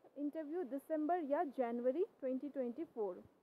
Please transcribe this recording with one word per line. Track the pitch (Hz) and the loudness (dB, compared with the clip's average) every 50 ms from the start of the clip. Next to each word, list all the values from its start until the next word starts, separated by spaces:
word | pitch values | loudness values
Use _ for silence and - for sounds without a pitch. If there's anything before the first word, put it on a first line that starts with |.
| - - - | -20 -14 -6
Interview? | 269 294 294 - 320 320 285 311 370 359 | -2 -2 -2 -2 -2 -4 -2 -2 -2 -2
December | 226 254 277 - - 320 311 302 294 - 359 320 254 | -2 -4 -4 -2 0 0 2 2 2 2 2 2 2
या | 285 302 359 294 233 | 2 2 2 0 0
जनवरी | - 247 233 233 240 240 254 254 320 403 - - - | 0 0 0 2 2 2 2 4 2 2 0 -2 -4
ट्वेंटी | - 254 262 262 285 285 | -2 0 0 0 -2 -4
ट्वेंटी | - 277 254 240 226 294 330 | -2 -2 -2 -2 -2 -6 -8
फ़ोर। | 320 - 233 214 190 180 202 220 - _ _ | -6 -2 -2 -2 -2 -2 -6 -12 -18 _ _